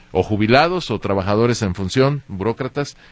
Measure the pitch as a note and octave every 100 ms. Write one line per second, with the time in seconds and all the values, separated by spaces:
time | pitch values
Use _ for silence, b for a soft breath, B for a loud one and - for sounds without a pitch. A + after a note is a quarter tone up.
0 | b F2+ - G#2 A2 B2+ E3 F3+ - G#2
1 | G2+ G2 F#2+ G#2 A#2+ A#2 G#2 F2+ F#2+ C3
2 | C3+ C#3+ - G2 G#2 A2+ B2+ - C#3+ -
3 | B